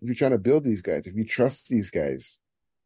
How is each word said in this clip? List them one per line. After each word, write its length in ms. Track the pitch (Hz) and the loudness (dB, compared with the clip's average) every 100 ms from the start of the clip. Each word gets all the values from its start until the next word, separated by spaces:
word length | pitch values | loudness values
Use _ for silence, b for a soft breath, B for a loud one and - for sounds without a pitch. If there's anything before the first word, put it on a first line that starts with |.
you're 120 | 120 | -6
trying 160 | 120 135 | 0 2
to 80 | 117 | 4
build 240 | 113 151 | 4 4
these 180 | 135 101 | 2 -2
guys, 240 | 98 78 90 | -2 -4 -4
if 60 | 101 | -6
you 80 | 110 | -2
trust 420 | - 127 - - | 2 0 0 -2
these 220 | 117 95 | -2 0
guys, 500 | 92 73 67 - - _ _ _ _ | -2 -2 -4 -10 -20 _ _ _ _